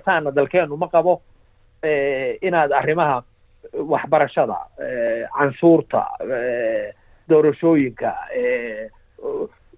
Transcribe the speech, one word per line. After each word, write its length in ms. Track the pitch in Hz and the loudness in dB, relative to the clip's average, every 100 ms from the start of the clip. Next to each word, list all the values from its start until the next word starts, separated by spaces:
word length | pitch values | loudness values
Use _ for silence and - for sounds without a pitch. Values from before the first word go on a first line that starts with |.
| - | 2
saana 260 | 175 147 | 0 0
dalkeennu 460 | 139 139 180 160 147 | 0 0 0 0 -2
ma 100 | 175 | 0
qabo, 340 | 170 165 165 _ _ _ _ _ _ | 2 2 0 _ _ _ _ _ _
eh, 540 | 156 147 139 135 131 113 | -2 0 0 -2 -4 -4
inaad 300 | 185 175 147 | -2 2 2
arrimaha 520 | 139 131 156 156 127 - _ _ _ - | 2 0 0 0 0 -6 _ _ _ -12
waxbarashada, 840 | 135 147 143 143 156 139 - 127 90 - - | -8 -2 -2 2 2 2 0 -2 -2 -10 -12
eh, 480 | 139 127 117 117 113 135 | -8 -4 -4 -4 -6 -2
canshuurta, 680 | 143 131 170 165 - 120 - - | -2 2 6 6 4 -2 -2 -6
eh, 720 | 104 127 123 123 113 110 104 - _ _ - | -6 -4 -4 -2 -2 -2 -6 -12 _ _ 2
doorashooyinka, 840 | 156 151 143 165 160 131 113 117 - - 127 | 4 4 2 2 2 2 -2 -6 -6 -6 -4
eh, 540 | 123 123 120 107 110 _ _ _ - 143 214 _ _ | -2 -2 -4 -10 -12 _ _ _ -8 -6 -8 _ _